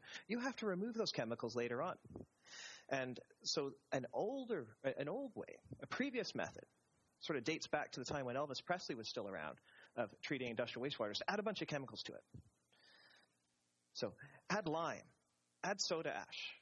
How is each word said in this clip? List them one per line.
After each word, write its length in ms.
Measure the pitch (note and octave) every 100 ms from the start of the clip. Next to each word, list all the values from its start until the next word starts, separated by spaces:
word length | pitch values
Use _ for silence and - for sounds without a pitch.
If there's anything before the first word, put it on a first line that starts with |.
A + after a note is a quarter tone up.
| - - -
you 100 | A#3+
have 160 | C4 -
to 100 | G#3+
remove 280 | F3+ A3+
those 160 | A3+ G3
chemicals 460 | - A2+ A#2 A#2 A#2+
later 260 | A#2+ A#2+
on. 140 | F3 - - - - _ - - - - -
And 300 | C3+ B2+ A#2 - _
so 300 | - D#3+ C#3 - _
an 160 | C#3 B2
older, 560 | A#2+ G3+ C#4 A#3+ F#3 A2 -
an 240 | C3+ - C#3
old 240 | A3+ C4+
way, 240 | G3+ - - - -
a 40 | -
previous 440 | - C#4 A#3 - A2+
method, 280 | E2+ - - _ _ _ _ _
sort 180 | - C#3+
of 60 |
dates 220 | D#3+ D#3+ -
back 240 | D3+ -
to 80 | C#3+
the 60 |
time 200 | B2 D3+ B2+
when 100 | B2+
Elvis 280 | D3 B2+
Presley 300 | - F3+ -
was 140 | B2 G#2+
still 180 | B2 G2+
around, 320 | F2+ D2+ - - - - -
of 140 | G#2+ -
treating 280 | - C3+ B2
industrial 360 | A2 G2 - C#3
wastewater, 240 | - G#2+
is 80 | G#2
to 120 | -
add 100 | G3+
a 20 |
bunch 200 | G#3 F#3
of 40 | -
chemicals 360 | D3 C3 A2
to 80 | -
it. 100 | - - - - _ _ - - - - - - _ _ _ _ _ _
So 180 | - A2 - - - -
add 180 | G3+ E3
lime, 320 | D#3+ D#3+ A2 - _ _ _ _ _
add 160 | F3 G#3
soda 340 | - E3 D#3
ash, 460 | - - - - -